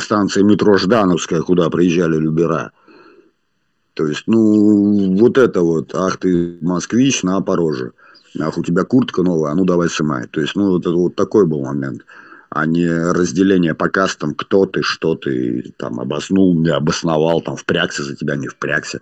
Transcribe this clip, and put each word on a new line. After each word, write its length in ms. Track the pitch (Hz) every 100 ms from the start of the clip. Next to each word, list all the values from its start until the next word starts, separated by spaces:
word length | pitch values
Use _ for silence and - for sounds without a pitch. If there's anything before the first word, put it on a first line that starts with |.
станции 420 | - 107 95 101
метро 340 | 101 98 95 95
Ждановская, 640 | 95 113 95 82 - 82
куда 280 | 76 87 80
приезжали 460 | 80 90 82 82 78
Любера. 560 | 78 80 80 78 58 _ _ - - - _ _ _ _ _ _ _
То 120 | - 78
есть, 180 | 73 -
ну, 920 | 113 107 107 107 104 101 104 95 95
вот 200 | 120 135
это 220 | 113 92
вот: 340 | 85 80 65
"Ах 220 | 78 92 -
ты, 400 | 92 90 87 87
москвич, 600 | 82 90 - 113 135 -
на, 180 | 92 95
по 140 | 95 87
роже. 360 | 82 65 62 _ - - _ -
Ах, 160 | 78 85
у 40 |
тебя 200 | 82 87
куртка 380 | 87 131 120 -
новая, 300 | 90 82 76
а 20 |
ну 100 | 82
давай 240 | 92 87 85
сымай". 360 | - 76 65 57
То 120 | 80
есть, 160 | 73 95
ну, 140 | 98
вот 100 | 90 90
это 80 | 85
вот 180 | 87 -
такой 300 | 98 107 85
был 160 | 76
момент, 400 | 67 71 69 - - - - - -
а 140 | 76 78
не 220 | 85 85
разделение 840 | 82 87 87 87 71 95 92 82
по 140 | 78 85
кастам, 460 | 95 95 - 76
кто 300 | - - 98 95
ты, 160 | 80
что 320 | 73 - 82
ты, 600 | 80 71 64 62 60 - -
там, 240 | - 60
обоснул, 540 | 64 73 - 95 95
не 160 | 82 82
обосновал, 720 | 71 76 - 82 78 80 82
там, 140 | 71 71
впрягся 460 | - 85 87 -
за 120 | 69 69
тебя, 200 | 73 71
не 120 | 67
впрягся. 520 | - 69 76 - 71